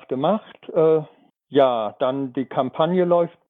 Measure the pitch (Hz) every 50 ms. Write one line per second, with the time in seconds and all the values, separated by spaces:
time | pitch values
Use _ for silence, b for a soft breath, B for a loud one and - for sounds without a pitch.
0 | - - 139 127 143 170 208 220 - - - - - - - 170 160 160 160 156
1 | 151 b b b b b _ _ _ _ 131 139 135 131 123 117 107 104 101 _
2 | 139 127 131 139 139 131 123 139 127 - - 147 127 127 - - 160 165 180 185
3 | 180 175 175 170 170 160 - _ _ _